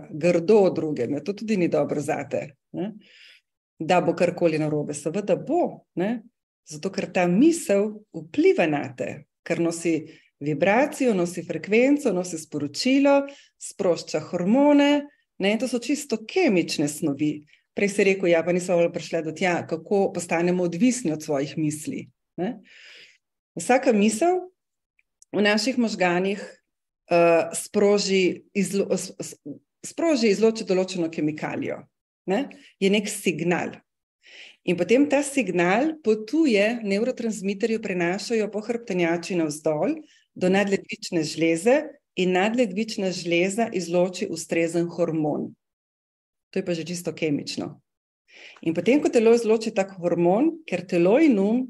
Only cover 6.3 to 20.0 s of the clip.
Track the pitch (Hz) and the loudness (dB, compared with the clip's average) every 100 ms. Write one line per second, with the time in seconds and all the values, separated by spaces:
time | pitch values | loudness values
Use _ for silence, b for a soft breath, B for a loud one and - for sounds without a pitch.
6.3 | _ _ _ - 151 196 196 180 185 175 | _ _ _ -20 -10 -8 -6 -4 0 2
7.3 | 180 320 330 - 202 214 214 _ 160 156 | 6 6 4 0 0 0 -4 _ -16 -10
8.3 | - 359 359 165 147 139 123 - - - | 2 2 4 2 0 -4 -10 -10 -10 -16
9.3 | _ - 170 165 165 175 156 156 B B | _ -6 -2 -2 -2 -2 -2 -4 B B
10.3 | - 143 156 185 214 285 294 254 196 175 | -10 -4 0 2 2 2 0 0 2 0
11.3 | 175 160 160 185 214 262 285 254 180 180 | -4 -8 -6 2 4 6 4 2 -2 -4
12.3 | 160 - 151 147 - 254 269 277 277 277 | -8 -8 -6 -6 -2 2 4 6 4 2
13.3 | B B B - - 190 160 - 156 156 | B B B -16 -2 0 0 -2 -6 -4
14.3 | 175 180 247 285 285 285 294 285 B B | -4 2 4 6 6 6 2 -2 B B
15.3 | - 190 220 254 247 240 294 - 220 220 | -4 0 0 -2 -4 -2 -4 -4 -6 -4
16.3 | 370 339 185 165 - 151 151 160 135 151 | 0 2 2 0 -2 -4 -2 -4 -2 -4
17.3 | - b b b - 202 202 196 190 185 | -4 b b b -4 -2 2 2 2 4
18.3 | 165 165 180 175 175 170 170 156 170 156 | 2 2 -2 0 2 2 -2 -6 -6 -4
19.3 | 156 190 170 123 160 - 196 | -2 -2 -2 -4 -8 -2 0